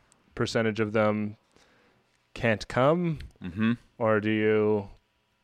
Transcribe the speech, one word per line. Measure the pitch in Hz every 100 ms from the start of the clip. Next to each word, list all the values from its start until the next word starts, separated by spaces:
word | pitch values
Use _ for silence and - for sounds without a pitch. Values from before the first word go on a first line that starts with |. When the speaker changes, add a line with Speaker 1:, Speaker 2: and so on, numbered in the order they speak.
| _ _ _
Speaker 1:
percentage | - 117 120 110 107
of | 107
them | 110 107 107 104 107 _ _ _ _ _ _ _ _ _
can't | - 117 104 -
come? | 123 135 170 170 156 - -
Speaker 2:
Mm-hmm. | 95 90 113 120 _ -
Speaker 1:
Or | 113 107
do | 107
you, | 110 107 107 107 107 98 - _ _ _ _